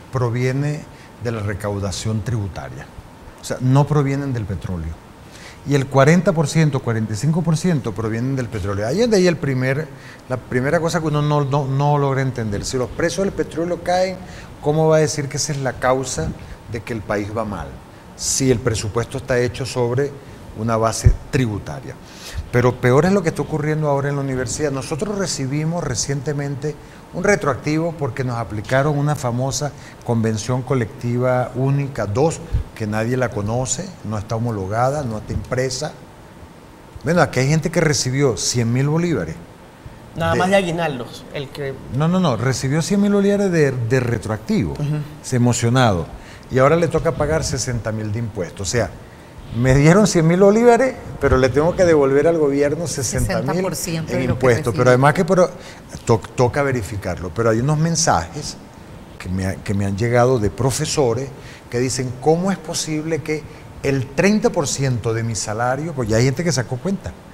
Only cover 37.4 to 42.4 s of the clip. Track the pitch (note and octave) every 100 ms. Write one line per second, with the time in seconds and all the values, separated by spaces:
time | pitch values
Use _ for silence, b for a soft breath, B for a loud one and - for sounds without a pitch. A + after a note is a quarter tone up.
37.4 | C3 D#3+ E3+ E3+ D#3+ C#3+ B2+ C3+ C#3 G2+
38.4 | - A#2+ A#2 B2+ C#3+ D#3+ F3 A#2+ D#3 E3
39.4 | - - - - - - - D#3+ E3 E3
40.4 | F#3 G3 F3 E3 D#3+ B2+ A2+ - - D3+
41.4 | C3 - C#3 F#2 C#3 B2+ D#3+ F#3 F3 A2